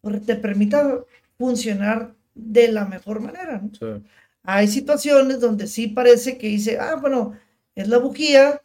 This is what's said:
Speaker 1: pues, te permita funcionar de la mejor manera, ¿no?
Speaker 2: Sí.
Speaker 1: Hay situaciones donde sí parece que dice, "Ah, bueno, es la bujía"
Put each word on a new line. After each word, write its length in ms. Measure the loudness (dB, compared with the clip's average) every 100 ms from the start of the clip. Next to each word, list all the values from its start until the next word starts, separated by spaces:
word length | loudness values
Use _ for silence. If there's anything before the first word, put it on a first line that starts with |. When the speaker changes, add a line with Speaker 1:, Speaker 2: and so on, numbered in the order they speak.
Speaker 1:
pues, 240 | -8 -8 -4
te 80 | -4
permita 640 | -2 0 2 2 0 -2 -8 _ _ _
funcionar 760 | -4 -4 -4 -4 -2 -4 -6 _ _
de 340 | -20 0 4 4
la 120 | 2 -4
mejor 340 | -10 -10 -10
manera, 400 | -10 -12 -10 -10
¿no? 80 | -10
Speaker 2:
Sí. 300 | -12 -12 -12 -16 _ _ _
Speaker 1:
Hay 260 | -4 0 2
situaciones 720 | 0 -2 -2 4 4 4 2
donde 260 | -2 -2 -6
sí 200 | -6 -6
parece 480 | 0 4 4 4 -6
que 100 | -4
dice, 300 | -4 -2 -4
"Ah, 180 | -4 -4
bueno, 400 | -2 -2 -4 -10 _ _ _
es 140 | -10 0
la 100 | 2
bujía" 640 | 0 -4 4 6 6 2